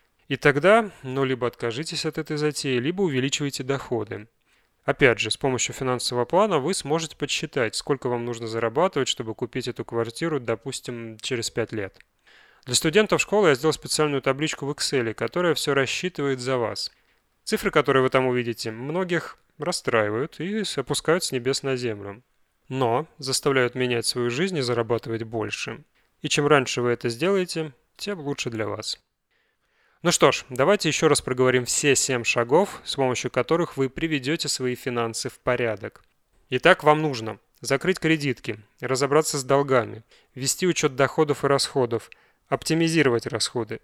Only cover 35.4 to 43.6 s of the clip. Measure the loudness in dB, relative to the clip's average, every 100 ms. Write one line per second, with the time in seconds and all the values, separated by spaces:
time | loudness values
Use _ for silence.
35.4 | -2 0 0 -4 -8 -14 _ _ _ _
36.4 | -4 2 6 6 6 4 2 -2 -6 -10
37.4 | _ _ -2 -2 0 0 0 0 0 -4
38.4 | -6 -10 -12 -10 -4 0 2 4 2 -2
39.4 | 2 2 4 2 0 -6 -18 _ _ -8
40.4 | -4 0 0 2 0 2 0 2 0 2
41.4 | 2 2 0 0 0 -2 -6 -20 _ _
42.4 | -6 -4 0 2 2 4 4 2 -2 -4
43.4 | -4 -4